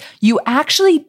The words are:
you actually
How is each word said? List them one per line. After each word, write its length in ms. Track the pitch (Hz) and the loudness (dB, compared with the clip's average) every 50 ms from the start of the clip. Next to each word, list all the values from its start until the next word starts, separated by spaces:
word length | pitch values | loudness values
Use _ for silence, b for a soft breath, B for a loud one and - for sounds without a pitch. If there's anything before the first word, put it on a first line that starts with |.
| B B B B | B B B B
you 220 | - 214 233 - - | -2 0 0 0 -2
actually 640 | - 240 269 294 - - - 392 392 349 311 - | -4 -4 -4 -2 -2 -2 0 2 2 2 0 -2